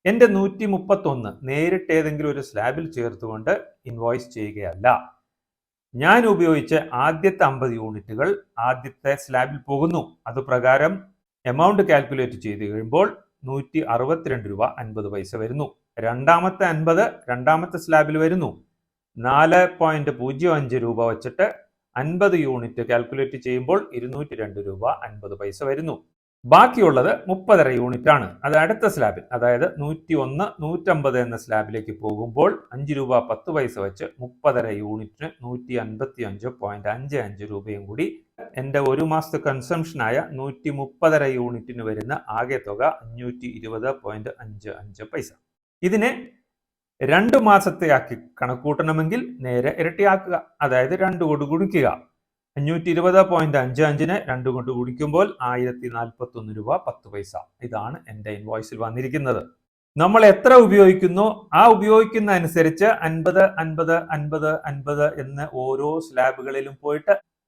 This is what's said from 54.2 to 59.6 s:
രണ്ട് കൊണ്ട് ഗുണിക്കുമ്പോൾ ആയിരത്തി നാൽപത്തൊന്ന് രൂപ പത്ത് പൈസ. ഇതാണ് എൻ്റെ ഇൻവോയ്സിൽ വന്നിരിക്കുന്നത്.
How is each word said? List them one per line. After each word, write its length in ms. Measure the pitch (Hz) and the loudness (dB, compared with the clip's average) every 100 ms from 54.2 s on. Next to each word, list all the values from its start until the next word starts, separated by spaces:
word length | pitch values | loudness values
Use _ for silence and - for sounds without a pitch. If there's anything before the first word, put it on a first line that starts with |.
| - | -4
രണ്ട് 180 | 127 127 127 | -4 -4 -4
കൊണ്ട് 160 | 123 123 | -6 -6
ഗുണിക്കുമ്പോൾ 500 | 123 123 147 156 202 - 123 | -6 -6 -2 2 0 -2 -6
ആയിരത്തി 380 | 123 123 123 123 117 | -4 -4 -6 -10 -8
നാൽപത്തൊന്ന് 560 | 117 - 123 117 107 107 | -10 -10 -14 -12 -12 -10
രൂപ 200 | 107 170 139 | -4 -4 -4
പത്ത് 200 | - - | -12 -14
പൈസ. 200 | 101 101 - - _ 120 | -14 -12 -14 -16 _ -12
ഇതാണ് 300 | 113 107 151 - | -10 -10 -12 -16
എൻ്റെ 200 | 107 107 104 | -16 -12 -12
ഇൻവോയ്സിൽ 400 | 107 110 113 110 113 | -10 -10 -10 -8 -8
വന്നിരിക്കുന്നത്. 560 | 120 131 147 139 113 - _ | -6 -6 -4 -4 -4 -6 _